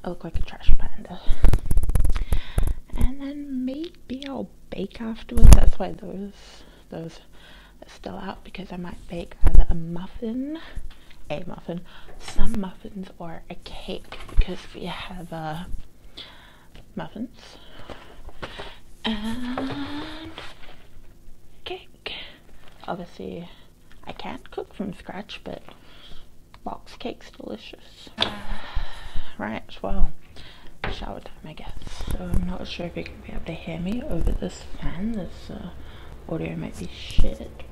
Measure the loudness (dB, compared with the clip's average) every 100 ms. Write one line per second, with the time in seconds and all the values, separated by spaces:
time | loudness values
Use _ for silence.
0 | -12 -12 -6 -2 -2 -2 10 10 10 2
1 | -2 -8 4 8 10 8 6 4 6 4
2 | 4 4 2 -2 -2 -2 -2 -2 -6 -2
3 | -2 -2 -10 -12 -12 -10 -8 -10 -14 -18
4 | -18 -16 -14 -14 -14 -18 -18 -14 -12 -12
5 | -14 -14 -2 10 12 12 12 8 2 -8
6 | -14 -14 -16 -18 -20 -20 -20 -20 -20 -16
7 | -16 -18 -20 -20 -20 -20 -20 -20 -20 -20
8 | -18 -16 -16 -16 -18 -20 -16 -14 -14 -16
9 | -16 -14 -16 4 10 10 10 6 -2 -10
10 | -12 -12 -10 -10 -10 -14 -14 -12 -12 -14
11 | -20 -18 -12 -10 -12 -14 -14 -14 -14 -18
12 | -16 -14 -6 8 8 8 -4 -12 -18 -16
13 | -18 -16 -16 -16 -14 -16 -14 -16 -14 -14
14 | -14 -16 -2 2 2 0 -14 -16 -14 -14
15 | -14 -16 -14 -14 -12 -12 -8 -8 -8 -18
16 | -20 -20 -20 -20 -20 -20 -20 -20 -18 -16
17 | -16 -14 -16 -18 -20 -20 -20 -18 -16 -18
18 | -20 -20 -16 -16 -16 -16 -18 -18 -20 -14
19 | -10 -10 -10 -10 -10 -10 -10 -10 -12 -12
20 | -14 -16 -18 -16 -18 -16 -16 -16 -18 -20
21 | -20 -20 -20 -18 -18 -18 -16 -16 -18 -20
22 | -18 -18 -18 -20 -20 -20 -20 -20 -14 -14
23 | -14 -18 -16 -16 -18 -20 -20 -20 -20 -20
24 | -18 -16 -16 -16 -16 -16 -16 -14 -14 -14
25 | -18 -18 -18 -18 -18 -18 -20 -20 -20 -20
26 | -14 -14 -14 -20 -20 -20 -16 -16 -18 -16
27 | -16 -16 -20 -20 -18 -16 -18 -20 -20 -20
28 | -20 -8 -8 -6 -4 -4 -4 -4 -4 -6
29 | -2 0 0 -2 -10 -10 -14 -14 -2 6
30 | 6 6 -8 -20 -20 -18 -18 -12 -10 -8
31 | -10 -14 -18 -20 -18 -16 -12 -10 -10 -10
32 | -8 -8 -2 -4 -2 -8 -12 -12 -12 -12
33 | -16 -16 -14 -12 -10 -12 -14 -12 -8 -10
34 | -6 -2 -2 -2 -6 -12 -14 -6 -4 -4
35 | -6 -8 -10 -14 -16 -16 -16 -16 -18 -18
36 | -20 -20 -12 -10 -10 -10 -12 -14 -14 -14
37 | -6 4 4 4 -16 -18 -18